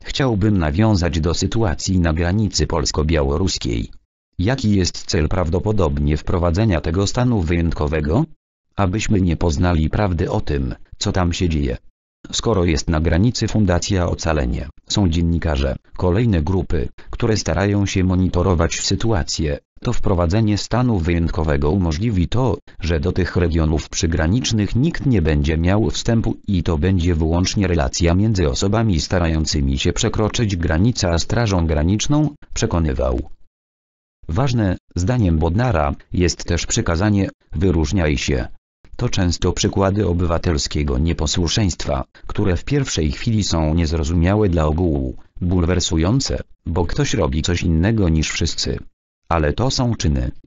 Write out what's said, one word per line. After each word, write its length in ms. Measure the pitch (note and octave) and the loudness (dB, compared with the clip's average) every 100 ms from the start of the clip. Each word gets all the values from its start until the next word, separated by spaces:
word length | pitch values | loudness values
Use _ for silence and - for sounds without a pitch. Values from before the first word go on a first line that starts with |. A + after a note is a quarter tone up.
chciałbym 560 | - - C3+ G2+ G#2+ G2 | -8 -2 0 2 2 2
nawiązać 640 | D#2 D2 A2 G2 E2+ D#2+ | 0 2 2 2 0 0
do 140 | E2 | 0
sytuacji 640 | D#2+ F#2+ A2 G#2+ D2 - F#2 | 0 -2 0 -2 -2 0 2
na 120 | E2+ | 2
granicy 540 | D#2 F2 G#2 G2+ - D2 | 0 0 0 0 0 -2
polsko-białoruskiej. 1200 | E2 - - D#2 D#2+ C2+ D2 F#2 - B1+ A1+ - - _ _ _ - | -2 -2 -2 0 2 2 0 -2 -2 -4 -4 -6 -12 _ _ _ -4
Jaki 380 | F#2+ C3 G#2+ G2 | -2 0 2 2
jest 280 | F2 - | 0 -4
cel 240 | - - D#2 | -4 0 0
prawdopodobnie 880 | F#2 E2 F2+ G#2+ G#2+ D#2+ C#2+ D2 D2+ | 0 0 0 0 0 0 0 0 0
wprowadzenia 640 | - F2+ F2 E2+ A2 D#2+ | 0 0 0 2 2 0
tego 260 | E2 F2 G2+ | 0 -2 0
stanu 340 | B2+ B2 A2 | 0 0 0
wyjątkowego? 840 | E2 F2 E2+ - D2 D#2 D2 G#2 D#3+ - _ _ _ - | 0 0 0 0 -2 -2 0 0 -2 -6 _ _ _ -2
Abyśmy 440 | F#2+ A2 - G2+ | -2 0 0 2
nie 160 | F2+ D#2 | 2 2
poznali 540 | F2 C#2 F2+ E2 D#2 | 0 2 2 2 2
prawdy 400 | - G#2 D#2+ F2 | 0 0 0 -2
o 100 | G#2+ | -2
tym, 340 | - C#2+ B1+ - - - | -2 -2 -4 -6 -12 -6
co 140 | G#2 | -2
tam 200 | F#2+ F2 | 0 0
się 160 | E2+ F2+ | 0 0
dzieje. 280 | D#2 C2+ A#1+ - _ _ _ - | 0 -2 -6 -12 _ _ _ -10
Skoro 320 | - A#2 G2 | -4 0 2
jest 240 | F2 D2 - | 2 0 0
na 120 | D#2 | 0
granicy 480 | D#2+ E2 A#2+ - A2 | 2 2 2 0 0
Fundacja 600 | G#2+ F#2+ F2 - F#2+ F2 | 2 2 2 0 0 0
Ocalenie, 600 | F2 F2 D#2 B1+ D2 - - - | -2 -2 0 0 -4 -6 -12 -4
są 200 | A2 F#2 | 0 2
dziennikarze, 680 | E2 E2+ E2 D#2+ C#2 C#2 - _ - | 2 2 0 0 0 -2 -4 _ -2
kolejne 460 | F2+ F#2+ A#2+ F2 | 0 2 2 0
grupy, 460 | D2+ F#2+ - E2 - - - | 0 0 0 -2 -4 -8 -12
które 260 | - A2+ G#2 | -4 0 0
starają 500 | - D#2 G2+ G2+ G2 | 0 0 2 2 0
się 180 | G2 | 2
monitorować 760 | F#2 F2+ F2+ F2+ F#2 E2 E2 - | 2 2 2 2 2 2 0 -2
sytuację, 760 | - G2 A2+ F#2+ C#2 - D2+ C#2 _ - | -2 0 0 0 -2 -4 -4 -4 _ -8
to 120 | B2 | -2
wprowadzenie 640 | A#2 A2 F2 E2+ G#2 G#2+ G2+ | 2 2 2 2 2 2 0
stanu 400 | - A2+ B2+ G2+ | 0 0 2 2
wyjątkowego 720 | E2+ E2+ E2 - D#2 C#2 D2 | 2 2 0 0 0 2 2
umożliwi 580 | G2 E2 D2 A#2 F#2 D#2 | 2 0 0 0 0 0
to, 300 | A2+ B2+ - - - | 2 0 -2 -8 -8
że 200 | D#2+ D#2+ | -2 0
do 120 | E2 | 0
tych 240 | F#2+ F2 - | 0 0 2
regionów 520 | E2+ D#2+ D#2 D2+ - | 2 2 2 0 -4
przygranicznych 880 | - E2+ D2+ D#2+ B2 - A2 G2 A2+ | -4 -2 0 2 0 0 0 0 0
nikt 300 | D#3+ - C#3+ | 0 0 0
nie 160 | G#2+ | 2
będzie 360 | D#2+ D2 D2 D#2+ | 2 2 2 2
miał 320 | E2+ G2+ D#2 | 2 2 0
wstępu 460 | - - A#2 G#2 - - | -2 0 0 0 -4 -2
i 160 | F#2 | -2
to 160 | E2+ D#2 | 0 2
będzie 360 | F2+ F#2+ F2 | 2 2 2
wyłącznie 520 | D#2+ D#2+ E2+ F#2 A2+ F#2 | 2 2 0 0 0 0
relacja 480 | E2 C2 - E2+ | 2 0 0 2
między 340 | F2+ A2 G2 D2+ | 2 2 2 0
osobami 520 | B1 G2 G#2+ A2+ D#2 | 0 0 0 2 0
starającymi 800 | - F#2 E2 D#2+ D2+ D#2 C2+ C2+ | 0 0 2 0 0 0 0 0
się 140 | F2 | 0
przekroczyć 640 | - A2+ - G#2 - G#2 F2+ | 0 0 0 -2 0 -2 0
granicę 540 | D#2+ D#2+ A#2 - F2+ | 0 2 2 2 0
a 80 | E2+ | 0
Strażą 480 | - A#2+ A2+ F#2 D#2+ | 0 0 0 0 0
Graniczną, 640 | D2+ E2 G#2 - D3 D3+ - - | 0 0 0 0 0 0 -4 -10
przekonywał. 680 | - G#2+ F2 D#2 C2 C2 B1 - - - _ _ _ _ _ _ _ - | -4 -2 0 -2 0 -2 -2 -6 -12 -20 _ _ _ _ _ _ _ -6
Ważne, 480 | D#2+ C#3 A#2+ G2 F2 _ F2 | -2 0 2 0 -2 _ -4
zdaniem 420 | F2+ B2 F#2+ D#2 | 0 2 2 2
Bodnara, 560 | E2 F#2+ B2+ E2+ D2 D2 - | 2 0 0 0 0 -4 -6
jest 320 | A2 E2+ - | 0 0 -2
też 220 | - - - | -4 -4 -2
przykazanie: 640 | A#2 G2+ E2 G#2+ G2+ F#2+ - - | -2 0 0 2 2 0 -6 -10
„Wyróżniaj 640 | - F#2 E2 D#2 G2+ D#2 C2+ | -2 2 2 0 0 0 0
się”. 300 | - C2 - - _ _ - - | -2 -2 -4 -12 _ _ -14 -4
To 120 | B2 | -2
często 440 | - F2+ E2 F#2 | 0 0 0 -2
przykłady 540 | - G2+ G2+ G2 G2+ F#2 | 0 0 2 0 2 0
obywatelskiego 920 | F2 F2 E2 F#2 D#2 - D#2 D2 C2+ | 0 0 0 0 -2 -2 -2 0 0
nieposłuszeństwa, 1080 | E2 D#2+ D#2+ - E2 - F#2+ - - C2+ - - - | 0 0 -2 -2 0 0 -2 -2 -4 -4 -6 -12 -8
które 300 | - G2+ F2 | -2 0 0
w 80 | |
pierwszej 480 | - C#3 C3+ - D#2 | -2 -2 -2 -2 -2
chwili 320 | - A#2+ G#2+ | -2 -2 -2
są 300 | F2+ E2+ D#2 | 0 0 0
niezrozumiałe 720 | E2 D#2 E2 D2+ F2 E2+ G#2 G#2 | 2 0 -2 0 2 2 2 2
dla 180 | E2+ D#2 | 2 0
ogółu, 500 | D#2 F2 C#2+ C2 - - - | 0 0 0 -4 -8 -14 -6
bulwersujące, 1000 | F2+ F#2 E2 F#2 - E2 E2 C3+ - C#2 - - E2+ | -2 0 2 0 0 0 2 0 -2 -6 -8 -12 -6
bo 200 | E2+ E2+ | -2 -2
ktoś 280 | - C#3+ | -2 -2
robi 280 | A#2 D2 C#2+ | 0 0 -2
coś 200 | - - | -2 -2
innego 460 | F2 D#2+ F#2+ A2+ F2 | 0 2 2 2 2
niż 220 | D#2+ D2 | 2 0
wszyscy. 480 | - E2 - C2+ B1+ - _ _ _ - | -2 -4 -4 -4 -6 -10 _ _ _ -4
Ale 240 | E2 D2+ | 0 0
to 180 | D2 B2+ | 0 -2
są 240 | - A#2+ | 0 -2
czyny, 360 | G#2+ E2 C2+ B1 - | -2 0 0 -2 -8